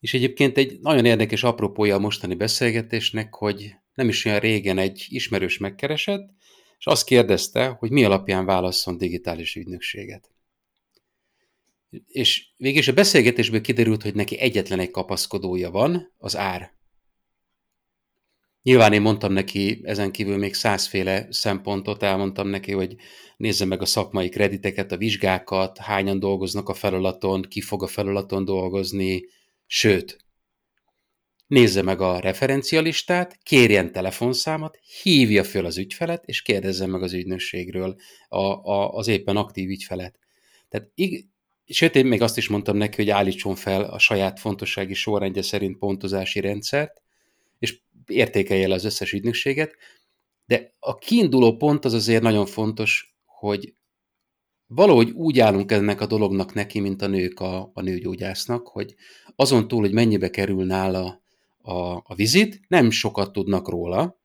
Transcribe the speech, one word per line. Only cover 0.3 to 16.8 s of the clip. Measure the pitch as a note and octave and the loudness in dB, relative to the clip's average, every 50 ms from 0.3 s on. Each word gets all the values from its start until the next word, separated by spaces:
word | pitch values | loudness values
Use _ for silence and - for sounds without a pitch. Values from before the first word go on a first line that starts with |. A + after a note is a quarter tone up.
| B2+ - C#3+ C3+ C3+ | 2 2 0 2 4
egy | D3 C#3 C3+ - - | 2 0 0 -2 -6
nagyon | - D3 D#3 C3+ A#2+ | 0 2 4 6 6
érdekes | A#2 A#2 G#2+ A2 G#2+ A2+ G#2 - | 6 6 4 2 0 0 0 0
apropója | B2 A#2 - G#2+ G2 G2+ - G#2+ G#2 G2 | 0 0 0 -2 -4 0 2 2 2 4
a | G2 | 2
mostani | G2+ G#2 G2+ - - F2+ F2+ | 0 -2 -4 -4 -6 -6 -4
beszélgetésnek, | E2+ G2+ A2 - - C3 A#2 A2 A2+ A2 A2 - A2+ G2+ - - A2+ G#2+ G#2+ - | -2 -2 -2 0 0 0 0 0 0 -4 -2 -4 -4 -4 -4 -4 -4 -8 -8 -10
hogy | - G#2+ G#2 G#2 G2 G2+ G#2 - _ _ _ _ | -6 -4 -4 -4 -4 -10 -18 -20 _ _ _ _
nem | - C3 A2+ | -2 0 0
is | G2 - - | 0 0 0
olyan | A2 G#2+ G#2 | 0 0 2
régen | G#2 A2 A2 G#2 F#2+ G2+ F#2+ F#2+ | 2 2 0 2 0 0 0 2
egy | F#2 F#2+ F#2+ - - - | 0 -2 -2 -6 -16 -10
ismerős | - B2+ - - A2 G2 F#2 F2 - - | -8 -8 -6 -4 -2 -2 -2 -2 -4 -6
megkeresett, | G2 G2 G2 - - C#3+ D#3 D3+ - - G3+ G3 G3 - _ _ _ _ _ _ _ _ _ _ | -6 -10 -8 -6 -6 -4 -4 -4 -2 -4 -4 -6 -6 -14 _ _ _ _ _ _ _ _ _ _
és | - | 0
azt | - D#3+ - - | 0 2 2 2
kérdezte, | - C3 A#2+ A#2 F#2+ G2 F2 - - - A#2+ B2 C3 | 4 6 6 6 6 4 2 0 -4 -2 -2 -2 -2
hogy | A#2+ - - A2 | -4 -6 -6 0
mi | C3 C#3+ B2 | 4 4 6
alapján | G2+ G2 F#2+ G2 G2 F#2+ F#2 F#2+ | 6 4 2 2 0 -2 0 2
válasszon | F#2 G2 F#2 F2+ F2+ F2+ - - F#2 F2+ E2+ | 2 0 0 0 -2 -2 -4 -4 -4 -4 -4
digitális | F#2+ F2 E2+ F2 - F2+ E2+ E2 E2 - - | -4 -4 -4 -6 -6 -6 -8 -6 -8 -10 -10
ügynökséget. | - F#2 E2 F2+ F2 - - - G#2 G2 - G#2 G2+ _ _ _ _ _ _ _ _ _ _ _ _ _ _ _ _ _ _ _ _ _ _ _ _ _ _ _ _ _ _ _ _ _ _ - A2 _ | -10 -12 -12 -12 -10 -10 -10 -10 -10 -12 -14 -16 -18 _ _ _ _ _ _ _ _ _ _ _ _ _ _ _ _ _ _ _ _ _ _ _ _ _ _ _ _ _ _ _ _ _ _ -20 -20 _
És | _ _ - A#2+ - - - - _ _ | _ _ -2 0 0 0 0 -4 _ _
végül | _ B2+ C3+ C#3 D3+ | _ -2 0 2 2
is | C3 C3 | 2 4
a | B2+ | 4
beszélgetésből | D#3+ G3+ G3 - D3+ A2+ B2 A#2+ - A2 - A2 A2 | 4 4 6 6 6 6 6 4 2 0 0 0 -2
kiderült, | A2 - B2+ A#2 A#2 A2+ A2 A2 - | -2 0 2 2 2 2 2 0 -2
hogy | G#2+ G2 | -4 -2
neki | G#2 G2+ - - - | -2 -2 -2 -2 -2
egyetlen | - B2+ - G#2 - - G2 F#2 | -2 0 0 0 -2 -2 -2 -4
egy | F2+ F2+ | -4 -4
kapaszkodója | - G2 F2+ - G2 F2+ - - - G2 F#2+ F#2 F2+ F2+ F2+ F2 | -4 -8 -6 -4 -4 -6 -6 -6 -6 -6 -6 -4 -4 -4 -6 -4
van, | F2 G2 A#2+ D3+ F3 F3 D#3 - _ _ | 0 0 0 2 0 -2 -6 -10 _ _
az | - F#2+ - | -10 -8 -6
ár. | - G2+ F#2+ F2+ F2+ F#2 - _ _ | -4 -4 -4 -6 -6 -10 -14 _ _